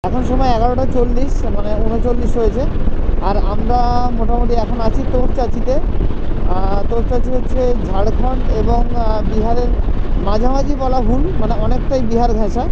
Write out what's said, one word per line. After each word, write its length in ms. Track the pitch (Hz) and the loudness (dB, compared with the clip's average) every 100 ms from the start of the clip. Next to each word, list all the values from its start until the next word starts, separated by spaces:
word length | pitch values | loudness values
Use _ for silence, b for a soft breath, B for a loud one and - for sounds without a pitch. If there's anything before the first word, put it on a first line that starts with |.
এখন 200 | 180 254 247 | -2 -2 0
সময় 200 | 254 247 | 0 2
এগারোটা 380 | 226 240 247 262 | 2 0 0 0
চল্লিশ, 520 | 254 247 240 262 - | 0 0 0 0 0
মানে 300 | 208 202 202 | 0 0 0
ঊনচল্লিশ 640 | 208 214 233 247 240 233 240 | 0 0 0 0 0 0 0
হয়েছে। 240 | 220 240 311 311 - - - - | 0 0 -2 0 0 2 0 0
আর 140 | 180 208 | 0 0
আমরা 760 | 196 208 220 247 240 240 247 226 | 0 0 0 0 2 0 0 0
মোটামুটি 360 | 220 240 240 | 0 0 0
এখন 260 | 233 208 214 | 0 -2 -2
আছি 220 | 220 202 262 | 0 0 0
তোপচাচিতে। 640 | 254 254 - 240 - - | 0 2 0 0 0 0
আহ, 1080 | 262 - - - - - - - 185 190 202 202 | 0 0 0 0 0 -2 0 0 0 0 0 0
তোপচাচি 400 | 233 220 247 233 | 0 0 0 0
হচ্ছে 440 | 254 - 262 247 - 185 | 0 0 0 0 0 0
ঝাড়খণ্ড 640 | 196 208 - 262 254 214 | 0 0 2 0 0 0
এবং, 320 | 214 214 240 240 240 | 0 0 2 0 0
আহ, 260 | 220 208 202 | 0 0 0
বিহারের 320 | 214 220 - - - - - - - | 0 0 0 0 0 0 0 0 0
মাঝামাঝি 500 | 185 214 247 269 277 | 0 0 2 0 -2
বলা 260 | 269 262 254 | -2 -2 0
ভুল, 320 | 220 254 302 - | 0 0 0 0
মানে 140 | 220 | 0
অনেকটাই 460 | 226 214 254 - 269 | 0 0 0 0 -2
বিহার 320 | 226 226 233 | 0 0 0
ঘেঁষা। 260 | 220 208 226 320 | 0 -2 -2 -2